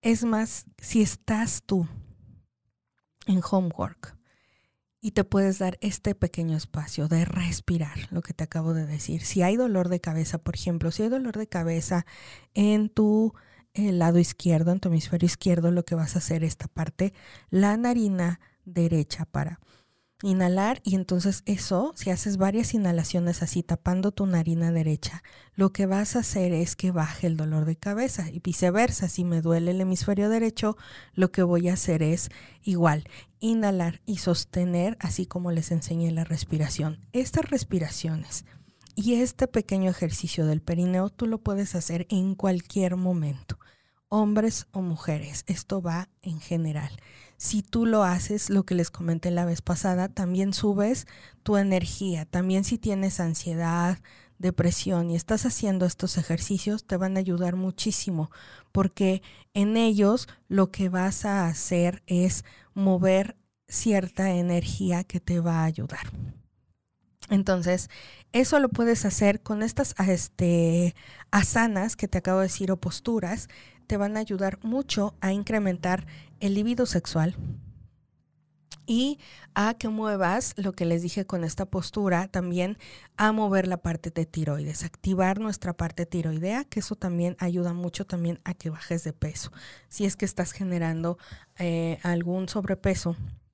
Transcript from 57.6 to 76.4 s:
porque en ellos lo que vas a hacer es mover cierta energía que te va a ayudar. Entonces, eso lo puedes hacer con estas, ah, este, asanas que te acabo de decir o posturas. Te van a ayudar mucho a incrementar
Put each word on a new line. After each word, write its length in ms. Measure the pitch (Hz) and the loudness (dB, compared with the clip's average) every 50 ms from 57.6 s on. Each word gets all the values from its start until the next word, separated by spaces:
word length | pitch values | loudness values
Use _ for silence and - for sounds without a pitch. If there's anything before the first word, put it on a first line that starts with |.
| 185 190 180 - - 220 202 - - - 185 160 156 160 - - - - - - - _ _ | -2 -4 -4 -2 -4 -2 -2 -2 -4 -4 -2 -2 -4 -4 -6 -14 -20 -20 -20 -20 -20 _ _
porque 500 | - 196 190 _ - 202 190 185 190 - - - - - _ _ | 2 2 2 _ 2 2 2 2 0 -4 -10 -20 -20 -20 _ _
en 220 | 202 202 208 220 | 0 2 2 4
ellos 500 | 226 233 226 220 202 208 196 220 254 - - - _ _ _ | 4 4 4 4 6 6 6 4 2 0 -6 -16 _ _ _
lo 240 | - 196 190 185 190 | 2 4 4 4 2
que 160 | - 196 185 | -2 -2 0
vas 360 | 180 180 185 190 196 - - | 0 0 0 0 -2 -2 -2
a 220 | 214 202 202 185 | -2 0 2 0
hacer 560 | 170 160 - - - 185 175 175 175 180 185 _ - | 0 0 -2 -2 0 2 2 2 2 0 -2 _ -2
es 360 | 180 175 180 185 - - - - - - - _ _ | 2 2 2 2 2 -2 -6 -12 -20 -20 -20 _ _
mover 600 | 196 196 190 190 180 180 190 185 190 196 214 - _ _ _ _ _ _ _ | 0 2 2 4 4 4 4 4 4 2 0 -6 _ _ _ _ _ _ _
cierta 640 | - - - 233 208 196 185 180 - - 190 190 185 | -6 -2 0 2 2 2 2 -2 -4 -2 0 0 2
energía 720 | 175 175 175 175 175 175 - - - 202 185 175 175 185 | 2 0 2 2 0 0 -2 -4 -2 0 0 0 0 -2
que 160 | _ - 180 | _ -6 -6
te 180 | - - 180 170 | -2 0 0 0
va 220 | 165 170 165 165 | 2 0 2 2
a 60 | 160 | 2
ayudar. 440 | 160 156 - 113 143 - - - - - - - - - - - _ _ _ _ _ _ _ _ _ _ _ _ _ _ _ - - | 0 0 -2 -6 -8 -8 -10 -10 -12 -10 -10 -10 -10 -12 -14 -20 _ _ _ _ _ _ _ _ _ _ _ _ _ _ _ -6 0
Entonces, 580 | 208 196 196 196 190 180 170 175 180 180 - - - - - - - - - _ - | 2 2 4 4 2 2 2 2 0 0 0 -6 -12 -20 -20 -20 -20 -20 -20 _ 2
eso 260 | 240 262 254 - 294 | 2 4 6 6 4
lo 100 | 277 254 | 4 4
puedes 360 | - - 233 233 233 226 - | 2 2 2 4 4 2 2
hacer 380 | 208 180 - 214 202 202 220 _ | -2 0 4 4 4 4 2 _
con 200 | - 220 208 214 | -4 -4 -2 -2
estas, 320 | 233 - - 277 - - | -4 -2 -2 -2 -2 0
ah, 140 | - 196 190 | 0 2 2
este, 840 | 185 175 - - _ - 180 175 175 170 165 165 165 175 175 175 - - - - - - - _ | 2 2 0 -6 _ 0 2 4 4 4 4 4 4 4 2 2 0 -4 -14 -20 -20 -20 -14 _
asanas 640 | - 202 196 - - 233 226 233 214 190 190 226 - | 2 2 2 4 2 2 2 2 2 0 -2 -2 -4
que 120 | - - 202 | -4 -6 -2
te 100 | - 185 | -2 -2
acabo 220 | 175 - 185 190 | 0 2 2 2
de 60 | 190 | 2
decir 240 | 185 180 - 196 185 | 0 -2 -4 -2 -2
o 100 | 190 180 | -2 -2
posturas. 680 | - 175 - - - - 233 220 190 170 196 233 - - - - - - - _ - | -2 -6 -6 -6 -4 -2 -2 -2 -2 -4 -6 -8 -8 -12 -18 -20 -20 -20 -20 _ -4
Te 100 | _ 214 | _ 0
van 220 | 208 202 202 214 214 | 0 0 0 -2 -4
a 20 | |
ayudar 380 | 220 214 208 185 196 190 190 - - | -4 -4 -2 -2 -2 -2 -2 -4 -6
mucho 520 | 226 226 262 277 269 - 220 202 208 - - - | -4 -2 -2 -2 -2 0 0 0 -2 -2 -2 -2
a 100 | 190 190 | 0 0
incrementar 720 | 202 202 - 226 214 208 190 180 175 165 180 180 185 - - - - - - - - | 0 -2 0 -2 0 0 0 -2 0 0 0 -2 -2 -2 -8 -16 -18 -20 -20 -16 -4